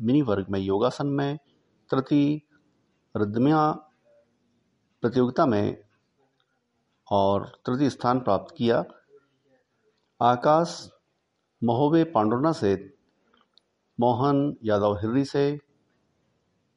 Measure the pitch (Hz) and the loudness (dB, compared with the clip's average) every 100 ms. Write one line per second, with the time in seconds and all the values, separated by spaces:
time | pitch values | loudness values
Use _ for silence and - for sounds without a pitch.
0 | 113 143 127 101 92 98 95 98 120 - | 0 0 2 -2 -2 -4 0 2 2 0
1 | 143 139 139 151 _ _ _ _ - 135 | -4 -4 -4 -8 _ _ _ _ -4 -4
2 | 131 147 143 151 _ _ _ _ _ _ | 0 2 2 -2 _ _ _ _ _ _
3 | _ 104 104 113 139 156 151 - - _ | _ -4 -2 2 2 4 2 -2 -12 _
4 | _ _ _ _ _ _ _ _ _ - | _ _ _ _ _ _ _ _ _ -4
5 | 117 127 123 127 151 104 104 92 _ _ | -2 2 0 2 0 2 -2 -6 _ _
6 | _ _ _ _ _ _ _ _ _ _ | _ _ _ _ _ _ _ _ _ _
7 | - 101 98 101 - - - 127 139 - | -2 0 2 0 -4 -12 -6 -2 -2 0
8 | 120 131 - 95 - - 117 139 165 - | -2 0 0 -2 -4 -4 0 0 -2 -14
9 | _ - _ _ _ _ _ _ _ _ | _ -20 _ _ _ _ _ _ _ _
10 | _ - 120 123 151 160 170 - 95 _ | _ 0 0 2 2 2 0 -8 -18 _
11 | _ _ _ _ _ - 117 120 147 165 | _ _ _ _ _ -6 -2 0 2 2
12 | 165 113 107 120 160 156 101 95 98 _ | 0 0 0 0 -2 -2 -2 -2 -6 _
13 | _ _ _ _ _ _ _ _ _ - | _ _ _ _ _ _ _ _ _ -2
14 | 120 120 143 139 143 131 110 104 104 98 | 0 2 0 0 -2 -4 -2 0 0 -2
15 | 110 131 139 143 143 147 _ _ _ _ | -2 -4 -2 -2 -2 -4 _ _ _ _
16 | _ _ _ _ _ _ _ | _ _ _ _ _ _ _